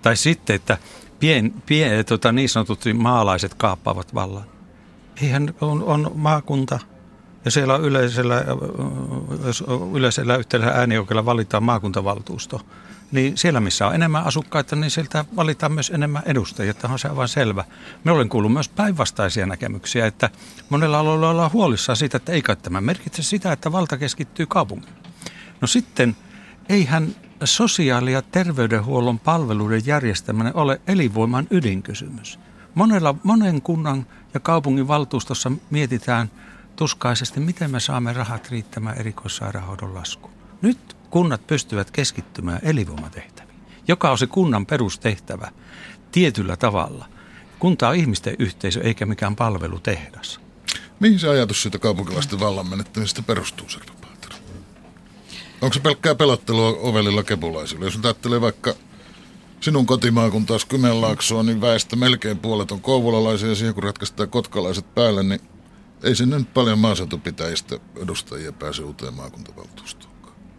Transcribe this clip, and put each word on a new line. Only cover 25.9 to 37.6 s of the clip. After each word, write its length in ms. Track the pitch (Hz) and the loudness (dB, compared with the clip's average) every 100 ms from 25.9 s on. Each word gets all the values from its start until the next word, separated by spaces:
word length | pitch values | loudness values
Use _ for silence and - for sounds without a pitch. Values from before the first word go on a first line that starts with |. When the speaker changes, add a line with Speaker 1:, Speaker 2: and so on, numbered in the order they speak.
| - 123 110 - - - - - | 2 2 2 -10 -20 -20 -20 0
Speaker 1:
eihän 460 | 202 151 160 156 - - - | 2 4 2 0 -6 -16 -8
sosiaali- 680 | 139 - 226 - 151 123 127 | -2 2 2 4 2 4 2
ja 80 | 131 | 0
terveydenhuollon 1000 | - 185 180 143 113 110 107 135 120 113 | 0 0 0 2 2 2 0 2 2 0
palveluiden 640 | - 165 139 107 104 113 113 | 2 0 2 0 0 0 2
järjestäminen 680 | 147 127 95 - 107 113 170 | 0 0 -2 -2 -2 0 0
ole 260 | 143 135 - | 0 0 0
elinvoiman 600 | 190 139 107 113 123 151 | 2 2 2 2 0 2
ydinkysymys. 880 | 190 127 95 98 107 151 131 104 - - - - - | 2 2 -2 -4 -10 -10 -14 -16 -20 -20 -20 -10 2
Monella, 400 | 220 208 156 143 | 4 4 2 0
monen 380 | 185 226 208 156 | 2 4 4 0
kunnan 440 | - 165 151 135 123 - - | 0 -2 0 -4 -6 -14 -8
ja 60 | 139 | -6
kaupungin 480 | - 165 143 135 135 | 2 2 2 0 2
valtuustossa 640 | 151 143 131 - 127 131 139 - | 0 0 -2 -4 -4 -2 -4 -2
mietitään 600 | 147 143 123 - 120 110 - - - - - | -2 0 -2 0 0 -2 -6 -20 -20 -20 -4
tuskaisesti, 640 | 151 - 123 120 123 - | -4 0 0 0 -2 -4
miten 320 | 151 175 | -4 -2